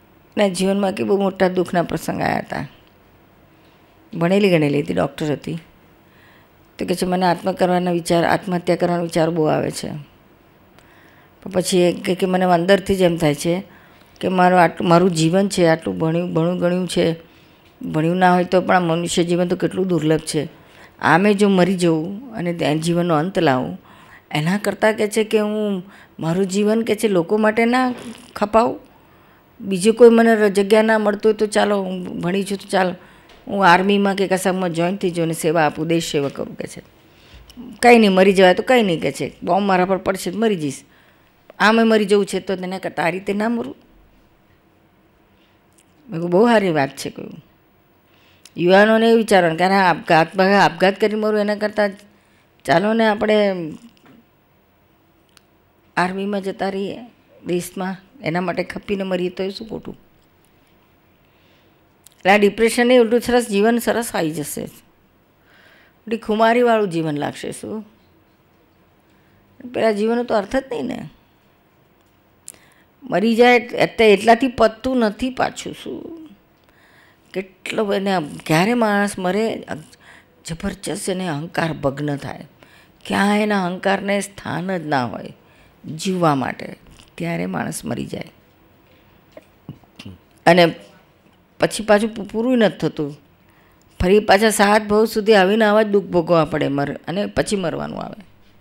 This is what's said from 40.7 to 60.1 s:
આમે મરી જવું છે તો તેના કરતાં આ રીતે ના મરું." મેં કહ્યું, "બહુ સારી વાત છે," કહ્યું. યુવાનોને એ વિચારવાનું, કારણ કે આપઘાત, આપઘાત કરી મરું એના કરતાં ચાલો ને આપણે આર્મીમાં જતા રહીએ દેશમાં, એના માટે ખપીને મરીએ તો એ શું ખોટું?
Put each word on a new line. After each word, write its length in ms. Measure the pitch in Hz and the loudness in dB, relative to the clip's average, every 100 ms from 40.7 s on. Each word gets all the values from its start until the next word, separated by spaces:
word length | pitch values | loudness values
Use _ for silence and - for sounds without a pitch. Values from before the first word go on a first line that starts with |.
| 135 - _ _ _ _ _ - - | -8 -14 _ _ _ _ _ -14 0
આમે 240 | 196 226 | 2 4
મરી 220 | 226 220 202 | 4 2 2
જવું 200 | 208 196 | 0 0
છે 140 | 190 | -4
તો 160 | 190 190 | -6 -6
તેના 240 | 180 185 | -6 -8
કરતાં 260 | 175 - 165 | -8 -4 -4
આ 40 | |
રીતે 240 | 180 202 | -4 -6
ના 160 | 202 214 | -4 -4
મરું." 260 | 233 254 - _ _ _ _ _ _ _ _ _ _ _ _ _ _ _ _ _ _ _ _ _ _ 254 | -4 -8 -14 _ _ _ _ _ _ _ _ _ _ _ _ _ _ _ _ _ _ _ _ _ _ -12
મેં 20 | |
કહ્યું, 180 | 170 175 | -8 0
"બહુ 180 | 175 240 | 2 4
સારી 220 | 226 196 | 4 2
વાત 200 | 156 139 | 0 -2
છે," 200 | - - | -4 -14
કહ્યું. 240 | - - - - _ _ _ _ _ _ _ _ _ - - | -12 -16 -18 -20 _ _ _ _ _ _ _ _ _ -16 -4
યુવાનોને 540 | 175 190 214 220 226 | 2 4 6 4 4
એ 40 | 226 | 2
વિચારવાનું, 420 | 220 196 175 160 | 4 2 2 2
કારણ 140 | 180 | 0
કે 420 | 196 185 156 - | 2 2 0 0
આપઘાત, 260 | 165 165 190 | 2 2 0
આપઘાત 600 | 190 202 165 170 190 202 | 2 4 2 2 0 2
કરી 160 | 220 214 | -2 -2
મરું 240 | 214 214 | -2 -2
એના 160 | 208 208 | -2 -4
કરતાં 340 | 208 214 208 190 - _ _ _ _ _ - | -4 -2 -4 -4 -20 _ _ _ _ _ 0
ચાલો 280 | 165 208 | 0 2
ને 140 | 220 220 | 2 2
આપણે 480 | 208 214 214 202 185 160 - - _ _ - _ _ _ _ _ _ _ _ _ _ _ _ _ _ _ _ _ - | 0 2 2 2 -2 -6 -12 -18 _ _ -20 _ _ _ _ _ _ _ _ _ _ _ _ _ _ _ _ _ -4
આર્મીમાં 440 | 180 190 202 202 | -4 -4 -6 -6
જતા 280 | 190 185 190 | -6 -6 -6
રહીએ 300 | 196 196 - 240 _ _ _ - | -6 -8 -10 -14 _ _ _ -6
દેશમાં, 500 | 175 175 - 185 185 _ - | -6 -6 -8 -8 -10 _ -12
એના 200 | 156 170 | -6 -4
માટે 220 | 180 170 | -4 -4
ખપીને 400 | 180 190 - 202 | -6 -8 -8 -6
મરીએ 260 | 190 180 180 | -4 -4 -4
તો 140 | 180 | -6
એ 60 | 190 | -8
શું 200 | 196 220 | -8 -12
ખોટું? 280 | 185 - - _ | -14 -14 -18 _